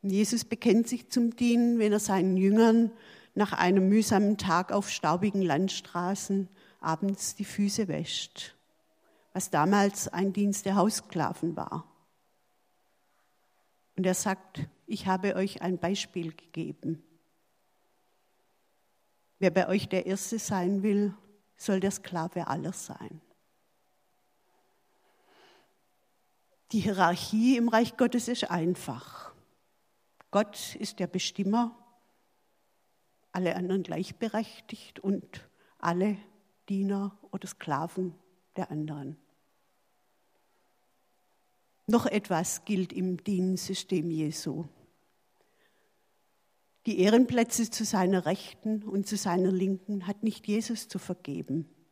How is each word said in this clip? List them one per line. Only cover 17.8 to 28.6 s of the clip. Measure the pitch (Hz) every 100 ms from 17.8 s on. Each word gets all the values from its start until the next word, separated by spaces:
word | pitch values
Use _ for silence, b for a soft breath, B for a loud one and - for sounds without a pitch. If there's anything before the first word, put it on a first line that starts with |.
| _ _ _ _ _ _ _ _ _ _ _ _ _ _ _ _
Wer | 190
bei | 165 -
euch | 190 -
der | 185 -
Erste | 196 - 226
sein | - 196 180 202
will, | 202 202 208 202 _ _ _ _
soll | - 190
der | 190
Sklave | 196 - 175 160 - 165
aller | 139 151
sein.“ | 160 - - - 160 _ _ _ _ _ _ _ _ _ _ _ _ _ _ _ _ _ _ b b b b b b b _ _ _ _ _ _ _ _ _ _
Die | 220
Hierarchie | 190 190 175 180 - 214 233 254
im | 233
Reich | 220 233 -
Gottes | 233 247 233
ist | 247 -
einfach. | 175